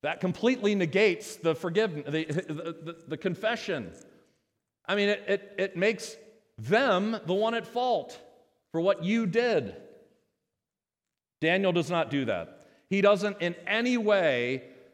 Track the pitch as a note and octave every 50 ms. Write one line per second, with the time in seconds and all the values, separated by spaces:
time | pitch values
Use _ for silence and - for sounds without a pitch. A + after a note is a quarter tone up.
0 | - D3+ E3 - - F3+ D#3+ - - A#3+ C4 B3 - G3+ G#3 G3+ F3+ D#3+ C3 F#3+
1 | G#3+ G#3 F3 C#3+ - - - - - E3 D#3+ - - F3 E3 G3+ A3 G#3 D#3+ D3
2 | C#3 C#3+ D3 D#3 D#3+ D#3+ D3+ E3+ - - D#3 D3 F3 E3+ E3+ - D3+ D#3+ E3 -
3 | - - D#3 - - F#3+ F3 - G#3 A3 A#3 A3+ - - F3+ C#3+ G#2+ E2 - -
4 | - - _ _ _ _ _ _ _ _ _ _ _ _ _ _ _ - F#3+ G#3
5 | G3+ G3+ G#3 G3+ G3+ - G3+ G3 G3+ - - - F#3+ F#3+ - E3 F#3 G#3+ A3+ F#3
6 | - - - - - - - _ _ _ _ - A2+ A#2 F#3+ A3+ C#4 C4 G3 F3+
7 | G3+ G#3+ A3+ G#3 - D#3+ F#3 G3 G#3+ A3+ A#3 A#3 - - - A#3+ B3 B3+ A#3 F3
8 | C3+ - - - - - - _ _ _ _ _ _ _ - E3 E3+ F#3+ G3 G3
9 | D#3+ F#3 G#3+ A#3 A3+ F#3+ E3 A3+ A#3+ B3 A3 D#3+ A#2+ G2 - - - - - -
10 | - _ _ _ _ _ _ _ _ _ _ _ _ _ _ _ _ _ _ _
11 | _ _ _ _ _ _ _ _ - D#3+ F3 F#3+ G3 F#3 E3+ F3 D#3 C3+ F3 E3+
12 | D#3+ A#2+ C#3 C#3+ C3+ A2+ G2+ F2 E2 - - - - - _ _ _ _ F#3 G3
13 | G3 G3+ G#3 F#3+ G3+ G#3 G3 - E3 F3 F3 - - - G3+ A3+ A#3+ B3 B3 A#3+
14 | G#3+ G#3 G#3 G3 F3 D#3 C3 B2 A#2+ B2 C3 C3 C3 - - - - -